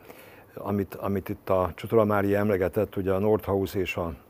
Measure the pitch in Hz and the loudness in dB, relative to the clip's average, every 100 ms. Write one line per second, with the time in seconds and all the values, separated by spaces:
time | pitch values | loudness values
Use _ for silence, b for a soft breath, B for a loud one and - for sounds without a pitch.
0 | B B B B B - - 101 98 - | B B B B B -10 -4 -2 -2 -6
1 | 110 98 - 101 - 95 90 76 104 113 | -4 -4 -4 -6 -2 0 0 -4 0 2
2 | 104 104 98 101 104 98 90 110 98 - | 4 2 2 2 2 2 2 0 -2 -2
3 | 95 95 107 107 - 98 95 104 90 - | 0 0 2 2 2 0 0 -2 -4 -4
4 | 85 76 - | -6 -8 -14